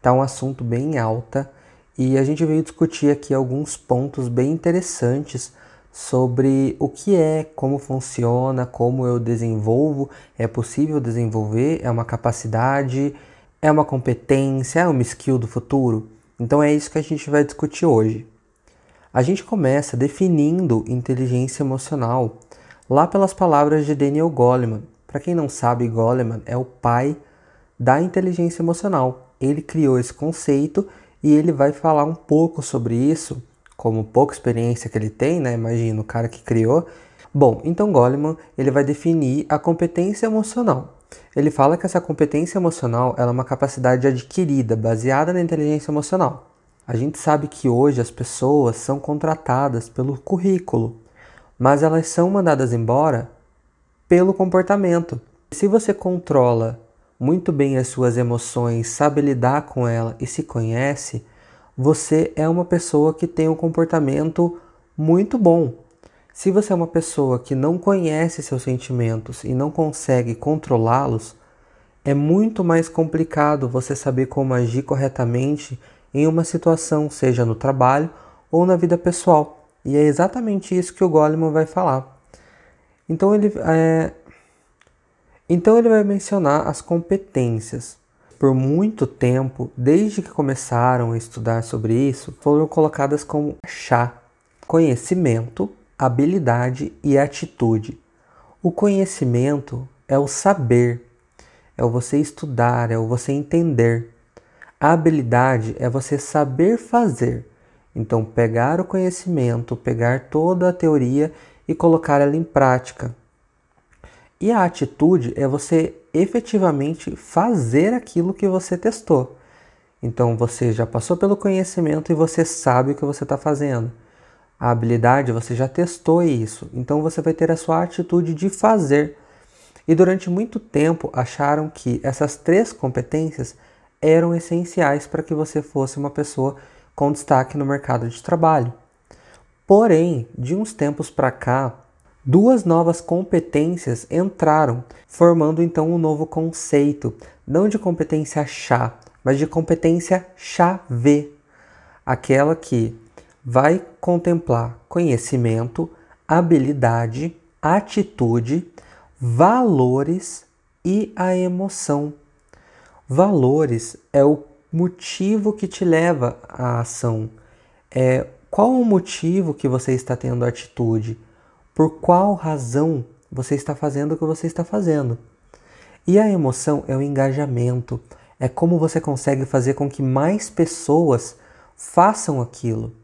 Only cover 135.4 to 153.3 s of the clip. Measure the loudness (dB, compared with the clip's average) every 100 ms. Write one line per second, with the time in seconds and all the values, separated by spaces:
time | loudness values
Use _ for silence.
135.4 | -4 -4 -4 -4 -4 -4 -6 -4 -6 -2
136.4 | -4 -4 -20 _ _ -2 -2 -2 2 2
137.4 | 2 -4 -2 -4 -2 -4 -4 -8 -4 0
138.4 | 2 2 0 -6 _ _ _ -20 _ -20
139.4 | _ _ _ 4 6 4 2 -2 -6 -10
140.4 | -6 -4 -4 -4 -4 -4 -8 -2 -2 0
141.4 | -2 0 -2 -8 _ _ _ _ 2 4
142.4 | 6 4 4 2 4 0 -2 -4 0 -2
143.4 | 0 -2 0 -2 -4 -6 -4 -2 -2 0
144.4 | 2 2 2 -2 -8 -20 _ 2 4 6
145.4 | 2 2 0 0 0 0 0 0 -4 -4
146.4 | -6 -6 0 2 2 0 -6 -8 -20 _
147.4 | -2 2 2 0 -2 -2 -2 -2 -2 -4
148.4 | -4 -8 -2 0 0 -6 -20 _ -2 0
149.4 | 0 -2 -2 0 2 0 0 -2 -2 -20
150.4 | -14 0 2 2 -6 0 4 4 0 -16
151.4 | _ _ _ -20 _ _ -6 -6 2 2
152.4 | 4 0 -2 -2 -2 -6 -20 -20 _